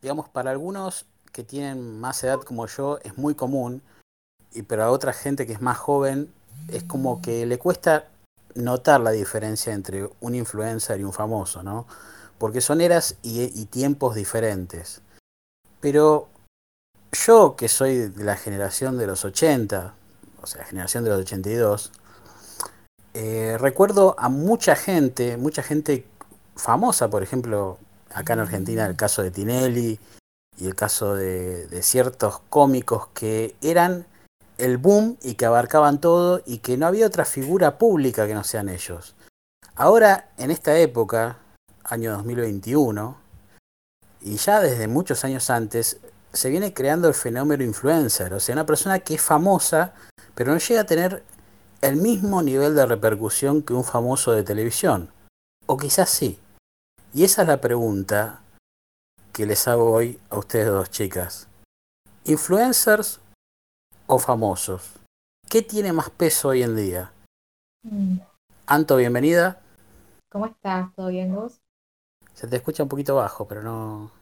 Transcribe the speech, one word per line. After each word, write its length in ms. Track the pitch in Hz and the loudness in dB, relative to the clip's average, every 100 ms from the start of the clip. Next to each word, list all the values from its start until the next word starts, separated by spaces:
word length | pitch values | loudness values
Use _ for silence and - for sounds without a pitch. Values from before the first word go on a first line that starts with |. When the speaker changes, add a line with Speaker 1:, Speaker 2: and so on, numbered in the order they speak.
Speaker 1:
digamos, 280 | 135 151 - | -8 -8 -8
para 220 | - 127 | -6 -4
algunos 560 | 135 170 196 190 180 - _ _ | -6 -6 -8 -10 -10 -16 _ _
que 100 | - | -18
tienen 560 | 117 139 139 135 120 107 | -14 -10 -8 -10 -12 -10
más 220 | 123 135 | -8 -6
edad 180 | 127 131 | -4 -4
como 240 | - 120 113 | -6 -10 -10
yo, 320 | - 139 147 | -6 -6 -6
es 140 | - 101 | -10 -6
muy 160 | 143 | -4
común, 480 | 147 127 139 123 127 _ _ _ _ _ _ _ | -4 -4 -4 -4 -10 _ _ _ _ _ _ _
y 100 | 117 | -16
pero 220 | 104 110 | -6 -2
a 60 | 110 | 2
otra 220 | 131 131 | 2 0
gente 340 | - 143 139 120 | -6 -6 -4 -6
que 60 | |
es 60 | 110 | -4
más 160 | 127 123 | -4 -4
joven, 540 | - 143 139 135 151 _ _ 135 160 | -2 0 0 -4 -8 _ _ -20 -12
es 160 | 165 | -12
como 360 | - 143 131 120 | -8 -6 -4 -4
que 220 | - 117 117 | -6 -4 -4
le 120 | 123 | -2
cuesta 500 | 180 175 - 156 - _ _ _ _ | -2 -2 2 0 0 _ _ _ _
notar 460 | - 120 123 127 143 | -8 -4 -2 4 4
la 100 | 113 | 4
diferencia 600 | 110 98 110 107 107 - | 0 -2 -4 -4 -6 -6
entre 360 | 107 95 98 101 - | -6 -6 -8 -8 -10
un 140 | 120 | -6
influencer 680 | 123 113 104 110 113 - 104 | -6 -6 -6 -6 -6 -6 -6
y 40 | |
un 80 | 98 | -6
famoso, 500 | 95 107 110 95 90 | -6 -4 -4 -6 -10
¿no? 240 | 90 107 120 - - - - _ | -10 -10 -12 -18 -20 -20 -20 _
Porque 220 | 110 117 | -4 -2
son 200 | 117 151 | 0 2
eras 360 | 175 170 - - | 4 4 2 -8
y, 200 | 120 113 123 - | -8 -4 -4 -6
y 60 | |
tiempos 500 | 107 127 139 143 131 | -10 -4 -2 0 -2
diferentes. 880 | 110 98 113 113 98 90 85 85 - _ _ _ _ _ _ _ _ | -2 -4 -2 -2 -4 -8 -12 -16 -20 _ _ _ _ _ _ _ _
Pero 480 | 147 143 151 151 - _ _ _ _ _ _ _ _ | 0 6 6 6 0 _ _ _ _ _ _ _ _
yo, 440 | - - 226 175 - | -6 8 10 10 4
que 120 | 113 | -2
soy 280 | - 135 127 110 | 0 2 0 -2
de 160 | 98 | -4
la 120 | 104 101 | -4 -4
generación 640 | - 98 98 - 135 127 | -4 -6 -4 -4 -4 -2
de 80 | 107 | -4
los 180 | 92 | -4
ochenta, 720 | 101 - 160 139 104 98 92 - _ _ - _ | -6 0 2 2 0 -4 -8 -16 _ _ -20 _
o 40 | - | -16
sea, 180 | - | -14
generación 380 | - 95 92 120 | -12 -10 -6 -4
de 80 | 117 | 0
los 100 | 98 | -2
ochenta 280 | 95 101 95 | -2 -6 -4
y 60 | |
dos, 380 | 113 110 104 - - _ - - - - - - - _ _ _ | 0 2 0 -4 -18 _ -20 -20 -20 -20 -14 -14 -14 _ _ _
eh, 420 | 113 110 110 113 113 | -10 -6 -4 -4 0
recuerdo 560 | 135 131 196 202 190 - | 0 4 4 6 4 4
a 100 | 120 | -2
mucha 480 | 135 165 226 - 151 | 0 0 0 2 2
gente, 600 | - 180 139 123 123 120 | 2 2 2 0 -4 -2
mucha 240 | 135 151 | -4 -4
gente 440 | - 151 151 139 - _ - - _ - | -4 -4 0 -2 -4 _ -20 -20 _ -12
famosa, 520 | - 117 120 - 113 | 0 2 2 0 0
por 140 | 104 | -2
ejemplo, 560 | 95 131 120 107 98 90 - _ _ | -4 -6 -4 -4 -4 -8 -20 _ _
acá 200 | - 98 | -10 -2
en 60 | 113 | -2
Argentina, 460 | 101 98 95 113 107 | -2 -4 -4 -2 -2
el 100 | 90 | -2
caso 260 | 107 - | -2 0
de 80 | 95 | -4
Tinelli 680 | 90 101 127 131 120 117 110 - - _ _ _ - | -4 -4 0 0 0 -4 -6 -12 -20 _ _ _ -10
y 80 | 92 | -8
el 80 | |
caso 400 | 95 107 - 101 | -4 -4 -2 -2
de, 520 | 98 95 92 90 90 80 | -2 -4 -4 -6 -8 -10
de 140 | 87 | -4
ciertos 580 | 92 131 127 - - - _ | 0 2 0 0 -4 -4 _
cómicos 600 | 147 143 131 123 113 - | 4 4 4 0 -4 -4
que 460 | - 110 110 110 - | -8 -4 -2 -4 -4
eran 440 | 147 170 175 180 175 _ _ _ _ _ | 0 4 4 0 -8 _ _ _ _ _
el 200 | 127 123 | 0 2
boom 400 | 143 202 220 247 | 6 6 4 -2
y 120 | 131 | -10
que 100 | 113 | -2
abarcaban 560 | 117 117 120 156 147 143 | 2 4 4 4 4 4
todo 400 | 170 175 175 180 - | 4 4 4 0 -2
y 120 | 117 | -10
que 180 | - 127 | -4 0
no 100 | 165 | 2
había 200 | 196 220 | 4 2
otra 180 | 175 | 2
figura 540 | 151 - 135 185 165 - | -2 -4 -2 2 2 4
pública 480 | 233 180 135 117 107 | 4 4 2 2 -2
que 80 | |
no 100 | 107 | -2
sean 240 | 98 110 101 | -4 -6 -6
ellos. 460 | 90 - 87 - _ _ _ _ _ - | -8 -10 -12 -14 _ _ _ _ _ -20
Ahora, 560 | - 143 220 220 196 - - | 2 6 8 8 6 0 -8
en 120 | 127 | -4
esta 280 | 165 - 156 | -2 2 4
época, 600 | 160 120 107 113 113 120 _ _ _ _ | 4 2 0 0 -2 -6 _ _ _ _
año 280 | - 117 113 | -10 -6 -4
dos 120 | 104 | -4
mil 120 | 107 120 | -6 -4
veintiuno, 840 | 117 101 101 139 131 104 110 139 _ - _ _ _ _ _ _ _ _ | -4 -6 -2 2 2 0 -8 -12 _ -20 _ _ _ _ _ _ _ _
y 160 | 98 104 | -10 -4
ya 240 | - 208 | 2 4
desde 280 | 180 123 110 | 4 0 0
muchos 360 | 123 180 127 | -2 0 -4
años 260 | 135 131 - | -4 -4 0
antes, 480 | 120 110 117 113 - - _ _ | 0 0 -2 -2 -4 -14 _ _
se 160 | - 131 | -4 -2
viene 240 | 151 202 | -2 -2
creando 360 | 185 135 160 170 | -2 0 4 4
el 60 | |
fenómeno 500 | - 127 117 143 143 | 2 -2 -2 0 0
influencer, 680 | 123 107 135 165 131 - 92 | 0 -2 2 4 2 0 -4
o 80 | 95 | -4
sea, 140 | - | -2
una 120 | 127 156 | -2 0
persona 340 | 151 196 190 | 0 2 -2
que 140 | - | -2
es 80 | 156 | -4
famosa, 720 | - 151 180 190 - 160 180 - - _ - | 2 4 4 2 2 2 0 -4 -20 _ -20
pero 180 | - 120 | -4 0
no 60 | 160 | 0
llega 240 | - 233 | 2 0
a 40 | 208 | 2
tener 380 | 165 180 185 - - _ _ _ _ | 2 0 -4 -14 -20 _ _ _ _
el 160 | 139 139 | 0 2
mismo 460 | 202 220 202 196 | 2 2 0 2
nivel 340 | 156 135 143 151 | 2 2 2 4
de 100 | 127 | 4
repercusión 760 | 113 110 104 107 - 135 151 | 4 2 0 -2 -2 2 0
que 100 | 147 | 0
un 80 | 123 | -2
famoso 480 | 127 123 120 135 - | 0 -2 0 -2 2
de 120 | 113 | 2
televisión. 680 | 101 107 113 - 190 110 87 _ _ _ _ _ _ | 2 -2 -2 0 0 0 -2 _ _ _ _ _ _
O 100 | 135 | -4
quizás 320 | 143 - 180 | -2 0 2
sí. 280 | - 127 90 _ _ _ _ _ _ - | 2 -2 -6 _ _ _ _ _ _ -10
Y 120 | 139 | 2
esa 180 | 185 - | 4 4
es 60 | 170 | 4
la 120 | 139 | 4
pregunta 840 | 123 120 117 101 95 104 110 104 _ _ _ _ _ _ _ _ _ | 2 0 0 -2 0 0 -2 -6 _ _ _ _ _ _ _ _ _
que 140 | - 107 | -6 -2
les 200 | 104 - | 0 2
hago 240 | 120 117 | 2 4
hoy 280 | 110 117 120 _ | 4 2 -4 _
a 80 | 104 | -8
ustedes 280 | 101 117 110 | -2 0 2
dos 220 | 98 90 | 0 -2
chicas. 580 | - 101 90 90 - - _ _ _ _ _ _ _ | -4 -6 -4 -8 -12 -18 _ _ _ _ _ _ _
¿Influencers 920 | - 151 - 190 247 240 - 214 214 - _ _ _ _ _ _ _ _ _ | -2 -2 2 2 2 2 4 4 2 -8 _ _ _ _ _ _ _ _ _
o 140 | 131 | 0
famosos? 720 | 123 120 107 92 - 92 - - _ _ _ _ - | 2 0 0 -2 -6 -8 -12 -20 _ _ _ _ 0
¿Qué 140 | 220 | 0
tiene 300 | 226 214 202 | 0 -4 -2
más 160 | 165 - | -2 -4
peso 400 | - 165 - 143 | -2 0 2 0
hoy 120 | 131 | 2
en 140 | 120 113 | 0 0
día? 340 | 98 90 92 _ _ _ _ _ _ _ | -2 -4 -8 _ _ _ _ _ _ _
Speaker 2:
Mm. 360 | 226 208 190 185 - _ _ _ - | -12 -4 -2 -2 -6 _ _ _ -2
Speaker 1:
Anto, 300 | 147 156 135 | 0 4 4
bienvenida. 640 | 120 123 143 170 175 185 _ _ _ _ _ _ _ | 4 2 2 2 2 -2 _ _ _ _ _ _ _
Speaker 2:
¿Cómo 160 | 202 220 | -10 -10
estás? 480 | 226 196 185 185 | -8 -6 -4 -6
¿Todo 140 | - 185 | -8 -8
bien 260 | 180 185 | -6 -4
vos? 260 | 190 233 _ _ _ _ _ _ _ _ | -6 -8 _ _ _ _ _ _ _ _
Speaker 1:
Se 120 | - 117 | -16 -6
te 100 | 123 | -6
escucha 280 | - 156 | -6 -4
un 40 | 143 | -4
poquito 280 | 139 143 139 | -4 -2 0
bajo, 320 | 104 - 104 | 0 -6 -12
pero 140 | 104 | -10
no. 480 | 110 113 110 107 107 _ | -10 -8 -8 -10 -14 _